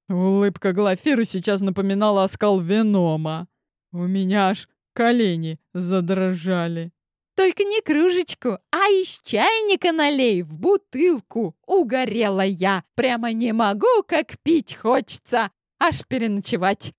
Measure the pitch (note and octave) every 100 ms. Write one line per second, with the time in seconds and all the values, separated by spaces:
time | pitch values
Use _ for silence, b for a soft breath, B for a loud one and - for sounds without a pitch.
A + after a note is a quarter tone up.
0 | - F3+ F#3+ G3 G3+ - G3 F3+ G3+ F#3
1 | D#4 B3+ A3+ F#3 G#3 G3 G3 F#3+ G3 G3
2 | G#3+ G3 F#3+ - G#3 F#3+ E3 G#3+ G#3+ G3+
3 | E3 D#3 D#3 D#3+ F3 _ _ _ _ F3
4 | F3+ F#3+ F#3 G#3 F#3+ F#3+ - _ _ -
5 | A#3 B3 G3+ E3 D#3+ D#3 _ F3+ F3+ F#3+
6 | F3 F#3+ F#3 F3+ F3+ F3 E3+ E3 E3+ -
7 | _ _ _ - F#4+ - G4+ G#4+ - D4
8 | F#4 F4+ D#4+ - B3 F#3 _ D#4+ G4+ F#4+
9 | F4+ - - G#3 E4+ A4+ G#4 F#4 F4 D#4+
10 | D4 C#4 B3 F3+ D#3 D#3 D4 G4+ - C4
11 | F4 C4 - A#3 F3 - - F#4+ A#3+ B3+
12 | A#3+ A3+ G#3 F#3+ F#3+ F3 F#3 F#3+ - -
13 | B3+ A#3 A#3 A3+ A#3+ A3 G#3 G3+ A#4 A4+
14 | - D#4 - - D4 E4 - - A3 C#4
15 | - - - A#3+ G3+ - _ _ C#4 -
16 | - B3+ A3+ G3+ - G3+ F#3 - -